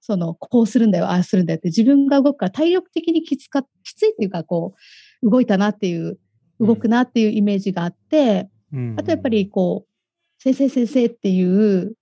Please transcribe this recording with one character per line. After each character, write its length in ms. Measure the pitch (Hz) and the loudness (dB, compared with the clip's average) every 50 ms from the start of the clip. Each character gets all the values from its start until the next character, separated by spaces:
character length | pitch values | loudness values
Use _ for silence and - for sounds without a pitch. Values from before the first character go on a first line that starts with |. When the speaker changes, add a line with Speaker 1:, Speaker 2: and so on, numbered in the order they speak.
Speaker 1:
そ 160 | _ - 214 | _ -4 -4
の、 180 | 180 170 165 170 | -4 -4 -6 -8
こ 280 | _ - - - 240 233 | _ -12 0 2 2 2
う 40 | |
す 120 | 196 - - | 2 2 2
る 80 | 226 | 2
ん 40 | 220 | 4
だ 80 | 185 175 | 2 2
よ、 80 | - | 0
あ 80 | 190 180 | 0 0
あ 80 | 185 180 | 0 0
す 140 | - - | 2 2
る 60 | 190 180 | 0 0
ん 40 | |
だ 60 | 160 165 | 0 -2
よ 60 | 160 | -4
っ 20 | |
て 80 | - 180 | -4 -4
自 160 | 170 - 220 | 0 2 4
分 220 | 247 285 277 277 | 4 4 4 4
が 160 | 277 320 370 - | 4 2 2 2
動 100 | 294 285 | 2 0
く 60 | - | -2
か 80 | - | -4
ら 40 | 180 | -6
体 200 | - - 311 339 | -2 -2 0 0
力 200 | 359 370 339 _ | 0 0 -2 _
的 220 | _ 330 330 339 330 | _ -6 -4 -2 -2
に 100 | 320 320 | -2 -2
き 140 | - 285 | -4 -8
つ 120 | 262 - _ | -8 -8 _
か-、 180 | - 285 262 _ _ _ _ | -6 -6 -6 _ _ _ _
き 80 | - - | -20 -6
つ 140 | _ - | _ -2
い 60 | 440 440 | -2 0
っ 40 | |
て 80 | - 220 | 0 -6
い 40 | 190 | -4
う 20 | |
か、 140 | 190 175 156 | -4 -8 -6
こ 300 | _ 180 170 165 190 - _ _ - - - _ _ _ _ - | _ -4 -4 -4 -6 -12 _ _ -20 -20 -20 _ _ _ _ 0
う、 80 | 214 | 2
動 120 | 196 254 254 | 2 2 2
い 40 | |
た 120 | 247 202 190 | 2 2 0
な 100 | 202 208 | 2 0
っ 80 | 208 | -2
て 100 | _ - | _ -6
い 100 | 180 170 165 | -6 -4 -4
う、 200 | 165 165 - _ _ _ _ _ _ _ _ _ | -6 -8 -10 _ _ _ _ _ _ _ _ _
Speaker 2:
う 60 | 233 | 0
ん。 20 | |
Speaker 1:
動 100 | 208 233 | 0 0
く 120 | 226 - 214 | 0 0 0
な 140 | 226 240 254 | 2 2 0
っ 100 | 247 _ | 0 _
て 80 | 240 | 0
い 80 | 220 214 | 0 0
う 20 | |
イ 120 | 214 214 202 | 0 0 0
メ 140 | 202 202 | 0 0
ー 20 | 196 | -2
ジ 140 | 196 202 185 | -4 -4 -4
が 120 | 175 170 | -4 -6
あ 40 | 175 | -6
っ 80 | - _ _ _ | -8 _ _ _
て、 400 | - 311 285 240 208 185 190 - _ _ _ _ 147 | 0 2 2 2 2 0 -2 -8 _ _ _ _ -10
Speaker 2:
う 80 | 131 | -8
ん。 140 | 123 120 110 - | -8 -6 -8 -8
Speaker 1:
あ 40 | 294 | -4
と 80 | 330 | -4
や 80 | 330 302 | -4 -4
っ 20 | |
ぱ 80 | 294 269 | -2 -2
り 220 | 226 214 190 202 | 0 0 -2 -2
こ 340 | - 196 185 175 180 196 - | -2 -2 -2 -2 -2 -6 -8
う、 560 | _ _ _ _ _ _ _ _ _ _ _ _ | _ _ _ _ _ _ _ _ _ _ _ _
先 120 | 262 262 | -2 0
生、 160 | - 277 262 | 0 0 -2
先 160 | - 262 240 | 0 -2 -4
生 180 | 214 - 262 240 | 0 0 0 0
っ 60 | 233 | 0
て 180 | 233 _ _ 196 | -2 _ _ 0
い 140 | 185 185 185 | 0 2 2
う 480 | 180 185 202 220 214 196 185 175 202 220 _ | 2 2 2 2 2 2 0 -2 -4 -10 _